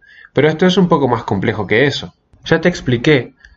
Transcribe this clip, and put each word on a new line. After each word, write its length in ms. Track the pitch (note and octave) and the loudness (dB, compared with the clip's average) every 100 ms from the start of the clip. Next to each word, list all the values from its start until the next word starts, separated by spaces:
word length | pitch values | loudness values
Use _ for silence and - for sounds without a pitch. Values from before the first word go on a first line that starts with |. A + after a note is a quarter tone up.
| _ - - | _ -20 -6
pero 160 | - D3+ | 0 0
esto 160 | D#3 | 2
es 120 | F#3 F#3 | 2 2
un 100 | F3 | 2
poco 220 | E3 C3 | 2 0
más 160 | A2+ | -2
complejo 420 | - G2 A2+ G#2+ F#2+ | -2 -4 -2 -4 -2
que 200 | G#2+ C#3 | 0 0
eso. 280 | - F#2 - _ _ | -2 -10 -18 _ _
Ya 160 | - E3 | -2 0
te 80 | F3 | 0
expliqué 680 | F3 - A#2+ D#3 C#3+ A#2+ - - | -2 -2 -2 2 2 0 -12 -20